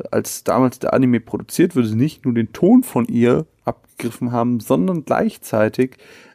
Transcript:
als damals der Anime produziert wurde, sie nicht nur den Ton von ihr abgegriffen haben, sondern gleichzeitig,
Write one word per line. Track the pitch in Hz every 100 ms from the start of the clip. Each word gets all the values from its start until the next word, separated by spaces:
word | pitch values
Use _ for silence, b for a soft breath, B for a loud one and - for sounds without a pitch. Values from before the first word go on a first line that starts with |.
| -
als | - 107 -
damals | - 95 127 -
der | -
Anime | - 131 120
produziert | - - - - 180 135
wurde, | 113
sie | 110
nicht | 147 - 131
nur |
den | 117 113
Ton | - 175 254
von | 254 131 117
ihr | 120 117 139 160 _ -
abgegriffen | - _ - 120 - 123
haben, | 120 120 120
sondern | 104 139 185 175 135
gleichzeitig, | - 226 - - 110 107 104 131 - b b b